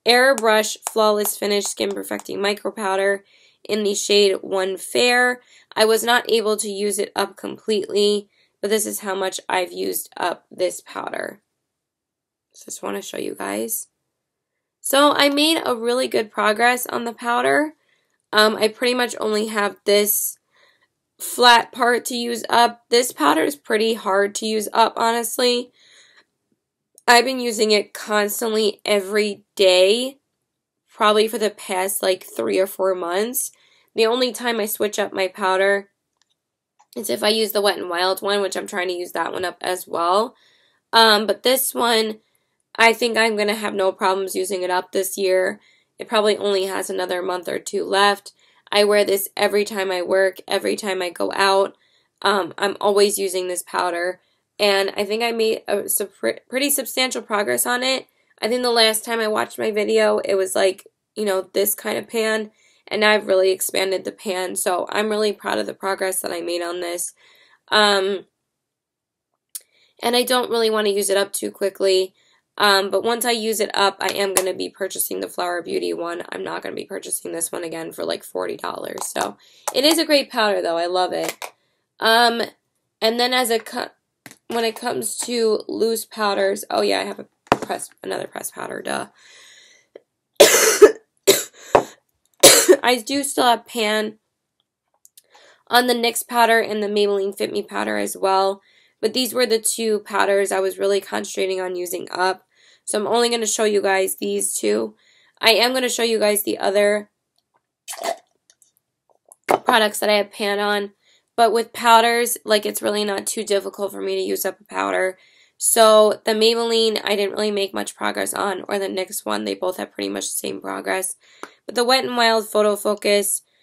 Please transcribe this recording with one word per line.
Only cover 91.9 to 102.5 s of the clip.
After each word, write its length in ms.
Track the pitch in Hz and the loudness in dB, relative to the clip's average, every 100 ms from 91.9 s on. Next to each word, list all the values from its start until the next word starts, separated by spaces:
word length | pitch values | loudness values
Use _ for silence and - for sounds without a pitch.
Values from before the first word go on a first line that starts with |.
| - _ _ _ _ - - 403 359 | -10 _ _ _ _ 6 8 6 6
I 200 | 233 247 | 6 0
do 180 | 214 277 | 0 -4
still 220 | 277 - | -2 2
have 220 | 254 233 - | 2 2 0
pan 520 | 240 214 214 214 214 _ _ _ _ _ _ _ _ _ _ _ - - _ - | -2 0 0 -2 -8 _ _ _ _ _ _ _ _ _ _ _ -20 -20 _ 0
on 200 | 240 247 | 2 4
the 60 | |
nyx 320 | 240 233 226 - | 2 0 -2 -4
powder 340 | 240 226 226 | 2 4 4
and 220 | 202 214 | 2 -2
the 60 | 202 | -2
Maybelline 480 | 208 202 202 196 196 | 0 2 0 -2 -4
Fit 160 | 208 | -6
Me 100 | - | -4
powder 360 | - 202 214 214 | -6 -4 -4 -2
as 180 | 196 185 | -4 -2
well. 460 | 190 190 196 202 _ _ _ - | 0 2 2 -2 _ _ _ -4
But 120 | 214 | -4
these 220 | 240 247 | -2 -2
were 120 | 226 247 | 0 0
the 120 | 226 | 0
two 420 | 220 - 226 208 | -2 -2 -2 -2
powders 520 | 208 202 196 196 196 | -2 0 2 2 2
I 80 | 190 | 0
was 180 | 190 190 | -2 -2
really 220 | 196 202 | 0 0
concentrating 600 | - 208 202 - 190 190 | -2 -8 -6 -4 -4 -2
on 160 | 185 180 | -4 -6
using 320 | 180 180 - | -6 -8 -8
up. 340 | - 185 185 _ | -2 -2 -2 _